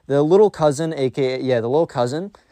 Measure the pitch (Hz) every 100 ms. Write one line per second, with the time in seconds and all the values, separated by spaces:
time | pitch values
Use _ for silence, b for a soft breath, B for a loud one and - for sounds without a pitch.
0 | - 139 156 196 202 - 151 139 165 143
1 | 131 147 131 131 131 120 117 151 160 131
2 | 120 151 202 b b